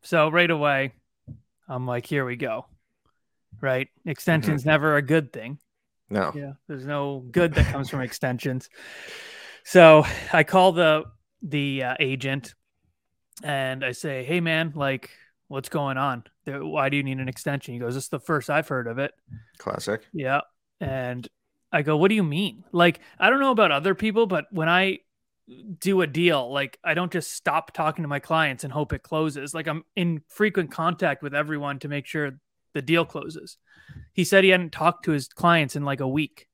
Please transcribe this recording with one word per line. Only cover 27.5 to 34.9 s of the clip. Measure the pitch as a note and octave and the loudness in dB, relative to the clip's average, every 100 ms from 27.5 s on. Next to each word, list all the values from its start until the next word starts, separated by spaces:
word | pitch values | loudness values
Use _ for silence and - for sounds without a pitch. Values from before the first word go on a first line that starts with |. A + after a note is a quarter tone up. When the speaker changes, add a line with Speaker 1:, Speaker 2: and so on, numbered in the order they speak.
| D#3 - | -2 -4
Speaker 1:
talking | - D#3 D#3 | -4 -4 -4
to | D#3 | -6
my | C#3+ | -6
clients | - D#3+ D3+ B2+ | -2 0 0 -2
and | C#3+ | -6
hope | C3 D3 | -6 -4
it | C#3 | -6
closes. | - D#3+ D#3 C#3+ C#3+ | -6 -2 -2 -4 -10
Like, | D#3+ D#3 | -8 -6
I'm | D#3 - - | -8 -8 -2
in | F3 D#3+ _ | -2 -2 _
frequent | - G#3+ G3 D#3+ | 0 0 0 -4
contact | - E3 F3 F3 C3+ | -2 -4 0 -2 -2
with | C#3+ C#3+ | -4 -4
everyone | D3+ D#3 C#3+ C#3 | -2 -4 -6 -8
to | D3 | -6
make | C#3+ C3+ | -8 -6
sure | D#3 D3 C3 _ _ _ | -6 -6 -8 _ _ _
the | D3+ | -10
deal | C3 E3+ E3 | 0 2 2
closes. | D#3 - D#3+ C#3+ - _ _ - - - | -6 -12 -14 -18 -20 _ _ -20 -20 -10
He | - | -2
said | F3 G3 F#3+ | 4 6 6
he | |
hadn't | F#3 E3+ | 4 2
talked | - D#3+ | 0 0